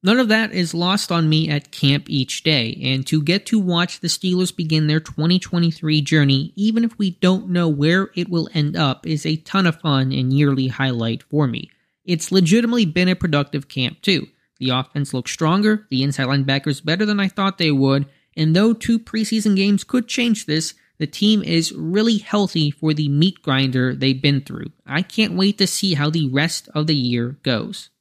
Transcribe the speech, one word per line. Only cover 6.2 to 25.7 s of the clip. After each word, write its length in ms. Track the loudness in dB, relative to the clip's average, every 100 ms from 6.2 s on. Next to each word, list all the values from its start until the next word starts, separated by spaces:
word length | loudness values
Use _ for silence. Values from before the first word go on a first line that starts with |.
| 4 2 -2 -2
even 280 | 0 0
if 140 | -2 -2
we 140 | -4
don't 380 | 0 2 2 0
know 200 | 0 0
where 400 | 2 2 2 -2 -6
it 140 | -4
will 200 | -4 -2 -2
end 200 | -2 0
up, 300 | -2 -2 -4
is 220 | -4 -2
a 80 | -4
ton 320 | -2 0 0
of 120 | 0
fun 320 | 0 0 0
and 220 | 0 0
yearly 360 | 2 4 2 -2
highlight 520 | -2 -2 -2 -2 -4
for 240 | _ -2 0
me. 240 | -2 -10 _ _ _ -4
It's 260 | -4 0
legitimately 560 | 2 4 4 4 2 2
been 220 | 2 0
a 60 | 0
productive 520 | 0 0 -2 -6 -8
camp, 340 | -6 -6 -4
too. 260 | 0 0 -2 _ _ _
The 140 | -2
offense 420 | -2 -4 -6 -4
looks 180 | -6 -6
stronger, 540 | -2 0 2 2 0 -2
the 100 | -2
inside 240 | 0 0 0
linebackers 580 | 0 2 0 -2 -4
better 220 | -2 -2 0
than 140 | 0
I 80 | -2
thought 320 | -2 -4 0
they 100 | 0
would, 380 | 2 2 2 -2 _ _ -2
and 200 | 2 4
though 180 | 4
two 240 | 2 0 -2
preseason 580 | -2 -4 -2 0 2 2
games 280 | 2 2
could 240 | 0 -2 -2
change 400 | -2 0 -2 -2
this, 260 | -4 -4 -12 _ _
the 80 | -8
team 380 | 0 2 2
is 280 | 2 -2 -2
really 460 | -6 -4 0 2 0
healthy 540 | 0 0 0 0 -2
for 240 | 0 -2 0
the 140 | 0
meat 340 | 2 2 0
grinder 500 | -2 0 0 0 0
they've 260 | 0 0 2
been 220 | 2 0
through. 300 | -2 -12 -12 _ -8
I 160 | -6
can't 320 | -4 -2 -2 2
wait 240 | 0 0
to 80 |
see 260 | -2